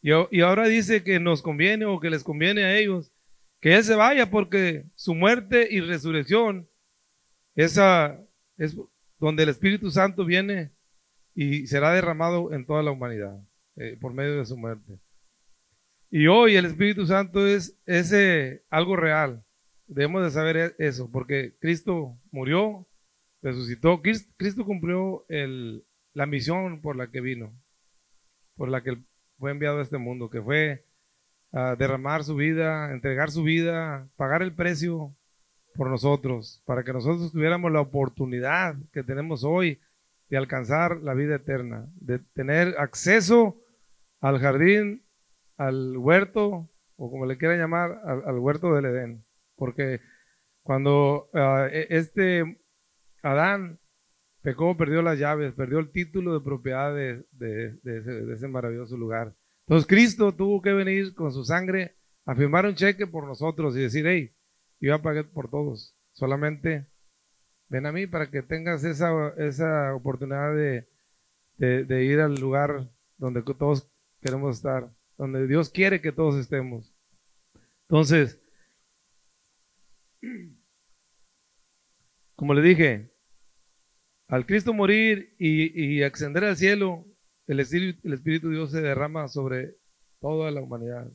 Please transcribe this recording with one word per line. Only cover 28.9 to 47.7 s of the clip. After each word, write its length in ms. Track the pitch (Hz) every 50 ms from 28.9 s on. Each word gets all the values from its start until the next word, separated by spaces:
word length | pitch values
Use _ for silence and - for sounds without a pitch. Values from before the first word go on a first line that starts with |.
Él 80 | 123 117 127 - - - - - - -
fue 120 | 131 139
enviado 300 | 143 143 147 147 147 147
a 20 |
este 160 | 139 127 147 135
mundo, 320 | 120 120 123 127 120 107
que 120 | - 117
fue 420 | 101 117 143 151 156 151 143 139 - - - - - - - - - - - - - -
a 240 | - 131 127 127 123
derramar 480 | 117 139 131 135 131 131 143 151 160 151
su 100 | 147 156
vida, 580 | 139 147 156 160 160 160 160 156 156 151 143
entregar 380 | 139 127 - 139 131 131 151 156
su 120 | 143 165
vida, 640 | 156 156 160 165 165 170 165 165 165 156 147 139 135 135 -
pagar 260 | - 139 135 147 165
el 100 | 185 185
precio 600 | 160 170 175 175 175 143 160 175 170 160 151 139 143 - - - - - - - - - - - -
por 120 | - 135 127
nosotros, 720 | 131 120 135 143 143 139 - 131 127 117 110 - - - -
para 160 | - 127 127
que 100 | 120 123
nosotros 400 | 131 127 113 147 170 170 170 165
tuviéramos 400 | 156 160 151 160 175 175 175 170
la 80 | 156 151
oportunidad 920 | 143 135 143 143 135 127 - - 135 127 123 123 123 135 156 175 185 175 151 139 151 -
que 100 | - 147
tenemos 420 | 127 120 135 139 147 165 160 120 120
hoy 340 | 147 165 180 185 165 143 - - - - - - - - - - -
de 80 | 139
alcanzar 640 | 135 135 131 135 131 123 110 143 156 175 170 170 160
la 160 | 151 143 131
vida 220 | 131 143 147 151
eterna, 500 | 139 143 151 135 131 123 120 117 113 113 143 175 -
de 180 | - 123 123 127 - - -
tener 400 | - 131 135 147 160 180 180 - 147
acceso 800 | 143 - - - - 170 202 226 185 175 233 240 226 202 - - - - - - - - - - - - - -
al 180 | - 135 139 131
jardín, 600 | 127 143 131 139 160 185 202 208 208 208 208 254 - - - - - - - - - - -
al 400 | - 139 135 131 135 131 131 127
huerto, 720 | 127 123 143 170 190 202 196 - 226 208 202 190 170 165 - - - - - -
o 140 | - 131 117
como 140 | 127 135 131
le 140 | 127 135 127
quieran 200 | 160 160 170 175
llamar, 400 | 165 160